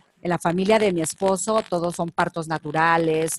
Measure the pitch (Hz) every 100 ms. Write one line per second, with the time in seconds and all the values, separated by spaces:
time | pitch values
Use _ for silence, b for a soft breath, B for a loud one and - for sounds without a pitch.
0 | _ _ 180 170 175 175 190 220 214 170
1 | 156 - 190 190 - 220 - 175 170 170
2 | 170 - 170 170 160 156 151 151 165 165
3 | 160 156 160